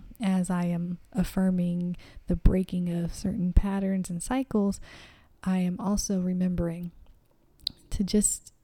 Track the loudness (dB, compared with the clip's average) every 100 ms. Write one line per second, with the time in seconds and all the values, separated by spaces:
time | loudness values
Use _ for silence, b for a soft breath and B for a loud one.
0 | -8 -4 0 2 0 0 0 -2 -4 -6
1 | -6 -2 0 2 2 2 0 0 -2 -6
2 | B B -4 4 6 6 2 -2 -2 0
3 | -2 -4 -4 -2 4 4 4 0 0 -2
4 | -2 -6 -4 -4 0 0 0 -2 B B
5 | B B B -8 -2 0 0 -2 -2 -2
6 | 0 -2 0 0 0 0 -2 -4 -10 -12
7 | -20 -20 _ _ _ _ -12 -12 -6 -4
8 | 2 2 2 -2 -10 -20